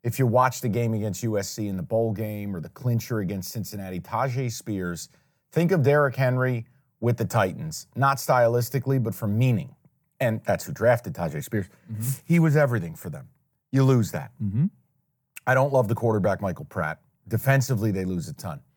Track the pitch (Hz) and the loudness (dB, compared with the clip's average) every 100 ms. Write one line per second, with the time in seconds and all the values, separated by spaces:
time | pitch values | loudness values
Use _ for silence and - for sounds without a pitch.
0 | 120 117 127 117 127 - 123 104 117 110 | -4 0 2 4 4 2 -2 0 0 0
1 | 107 90 120 104 87 - 104 95 87 113 | -2 -2 -2 -2 -4 -6 -4 -4 -2 0
2 | 113 101 107 104 101 92 76 - 123 117 | 0 -2 -4 -6 -6 -8 -10 -6 -2 0
3 | - 113 92 98 90 110 92 104 95 92 | 0 -2 -2 -4 -6 -8 -8 -10 -8 -8
4 | 85 113 135 123 127 113 - 101 90 85 | -6 -4 -2 -2 -4 -6 -6 -4 -4 -6
5 | - _ _ _ _ - 170 185 135 147 | -12 _ _ _ _ 0 2 4 4 4
6 | 143 123 131 127 127 120 113 _ _ _ | 2 2 0 2 0 -2 -6 _ _ _
7 | 120 117 98 117 98 90 80 78 - - | -2 0 0 2 0 0 -10 -10 -12 0
8 | 135 135 - 127 120 120 120 139 127 135 | 2 2 2 4 4 2 0 -4 0 0
9 | 110 95 107 104 127 113 73 - _ _ | 0 -4 -2 2 2 2 -2 -14 _ _
10 | _ _ 123 110 - 92 - 73 113 120 | _ _ -2 -2 -2 -4 -2 0 2 2
11 | - 78 85 76 - 107 92 _ - 110 | 0 -6 -4 -4 -4 -4 -4 _ -12 -8
12 | 117 135 - 170 160 147 143 117 85 80 | -6 -6 2 4 6 6 4 0 -4 -10
13 | 90 73 67 _ _ _ _ 135 135 127 | -12 -12 -16 _ _ _ _ 2 6 4
14 | 104 85 69 _ 104 104 180 _ _ _ | 2 -4 -10 _ -4 0 -2 _ _ _
15 | _ _ _ - - 131 139 135 110 113 | _ _ _ -10 0 2 4 2 2 2
16 | 117 107 98 95 98 87 76 - 78 78 | 2 2 2 0 -2 -6 -8 -4 -4 -6
17 | _ _ - 113 - 135 127 120 107 98 | _ _ -6 -4 2 2 2 0 0 0
18 | 92 90 82 76 92 73 _ | -2 -4 -6 -10 -10 -10 _